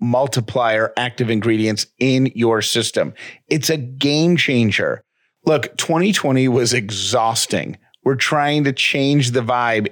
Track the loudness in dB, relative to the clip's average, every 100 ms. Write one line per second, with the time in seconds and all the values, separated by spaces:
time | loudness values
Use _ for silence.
0 | 0 0 0 -2 -2 0 0 2 0 -2
1 | -4 -2 -2 0 0 0 0 -2 -6 -2
2 | 0 2 0 0 2 2 0 -2 -2 -2
3 | -4 -8 -20 -18 -4 -2 0 -2 -4 -2
4 | 0 2 2 2 2 2 2 0 -2 -4
5 | _ _ _ _ 0 0 -2 -6 -2 2
6 | 2 0 0 2 2 2 0 -2 -4 -6
7 | -2 0 0 -2 -2 -4 -4 -10 _ _
8 | -2 0 0 0 2 2 0 0 -2 0
9 | 2 2 2 0 0 0 0 0 0